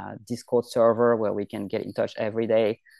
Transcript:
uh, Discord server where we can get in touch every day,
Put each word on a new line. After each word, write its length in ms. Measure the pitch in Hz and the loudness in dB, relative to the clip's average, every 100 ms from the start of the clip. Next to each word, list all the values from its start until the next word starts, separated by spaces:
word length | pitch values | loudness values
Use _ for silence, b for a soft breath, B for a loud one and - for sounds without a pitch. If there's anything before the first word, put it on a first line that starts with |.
uh, 140 | 98 104 104 | -14 -14 -10
Discord 380 | 117 - 120 | -10 -2 -2
server 520 | - 123 117 110 120 113 | 0 2 4 4 2 2
where 180 | 104 | 0
we 100 | 101 | -2
can 240 | 101 107 101 | -6 -6 -6
get 140 | 107 | -6
in 100 | 104 | -6
touch 220 | - 113 - | -4 -4 -2
every 300 | 110 110 113 | -4 -2 2
day, 340 | 110 107 113 b b | 4 2 0 b b